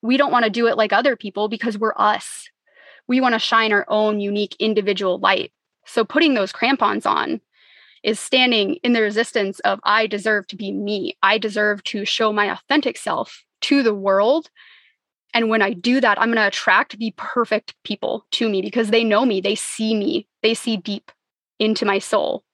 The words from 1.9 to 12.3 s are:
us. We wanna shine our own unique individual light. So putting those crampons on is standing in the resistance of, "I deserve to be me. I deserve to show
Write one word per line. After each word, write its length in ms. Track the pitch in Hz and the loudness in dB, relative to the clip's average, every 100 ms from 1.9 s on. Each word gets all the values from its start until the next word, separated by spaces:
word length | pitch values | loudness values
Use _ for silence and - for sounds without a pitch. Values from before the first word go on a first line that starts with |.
| - | 0
us. 520 | 208 208 - - - _ _ _ - - - | 0 0 -6 -18 -20 _ _ _ -20 -20 -2
We 140 | 254 | 2
wanna 180 | 254 233 | 2 0
shine 340 | - 226 220 | 2 2 2
our 120 | 202 - | 0 0
own 320 | 214 214 208 | 0 0 0
unique 360 | 202 202 202 - | -2 -2 -4 -2
individual 600 | 220 214 196 190 196 175 | 0 0 0 -2 -2 0
light. 340 | 190 190 - _ _ _ - | 2 0 -2 _ _ _ -6
So 180 | - | -2
putting 300 | 220 294 320 | 0 2 2
those 180 | 247 190 | 2 -2
crampons 540 | - 233 269 208 202 - | -2 -2 0 0 0 0
on 340 | - - 226 _ _ _ _ - _ | 0 -2 -6 _ _ _ _ -20 _
is 180 | - 214 | -4 -4
standing 560 | - 262 254 226 196 - | 0 2 2 2 0 -2
in 160 | - | 0
the 100 | 240 | 2
resistance 580 | 214 208 233 226 196 196 | 2 0 -2 -2 -4 -2
of, 200 | 202 196 | -2 -2
"I 220 | - 214 220 | 0 0 0
deserve 400 | 208 208 208 190 | -2 0 -2 -4
to 80 | 190 | -10
be 160 | 196 | -8
me. 440 | 196 202 208 185 - | -6 -4 -4 -6 0
I 160 | 190 220 | 0 2
deserve 440 | 214 208 208 202 | -2 -2 -2 -2
to 200 | - 208 | -6 -6
show 280 | 208 - 220 | -4 -2 0